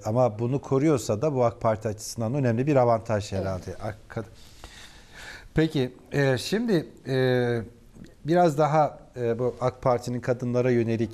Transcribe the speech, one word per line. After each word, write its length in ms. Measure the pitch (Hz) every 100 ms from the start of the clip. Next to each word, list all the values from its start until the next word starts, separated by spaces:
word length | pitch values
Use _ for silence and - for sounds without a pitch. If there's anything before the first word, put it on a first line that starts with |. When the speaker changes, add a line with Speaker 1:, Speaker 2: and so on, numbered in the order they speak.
| 107
Speaker 1:
ama 340 | 120 123 107
bunu 220 | 120 139
koruyorsa 600 | - 135 160 139 - 104
da 120 | 156
bu 100 | 131
ak 180 | 117 -
Parti 260 | 117 107 110
açısından 460 | 104 - - 110
önemli 340 | 143 127 113 139
bir 80 | 135
avantaj 580 | 120 113 110 104 101
Speaker 2:
Evet. 80 | 95
Speaker 1:
herhalde. 280 | 95 92 95 85
Ak-, 200 | 107 104 -
kad-, 160 | 117 104 - - - - - - - - - - - -
peki, 380 | - 160 147 127 - -
e, 260 | 143 135 127
şimdi, 500 | - 208 240 170 - - -
e, 520 | 131 127 123 120 117 104 - - - - - 147
biraz 320 | 175 175 139
daha, 420 | 147 156 143 - - 127
e, 220 | 117 113
bu 160 | 123 -
ak 200 | 127 -
Parti'nin 400 | 131 120 - 120
kadınlara 500 | 131 123 123 120 127
yönelik 380 | 120 113 113 113